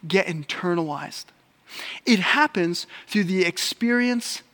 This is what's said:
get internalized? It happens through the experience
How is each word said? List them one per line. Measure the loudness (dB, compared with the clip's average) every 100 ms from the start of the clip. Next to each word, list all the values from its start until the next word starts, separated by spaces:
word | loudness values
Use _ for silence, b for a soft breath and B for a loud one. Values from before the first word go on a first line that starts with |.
| 2
get | 0 2
internalized? | -4 -6 -4 -2 0 -2 -6 -10 -14 -16 _ _ _ _ B B B 2
It | 2
happens | 4 2 2 2 0 -2 -8 B B
through | 0
the | 2 2
experience | 2 0 -6 -2 2 2 2 0 -4 -10 -12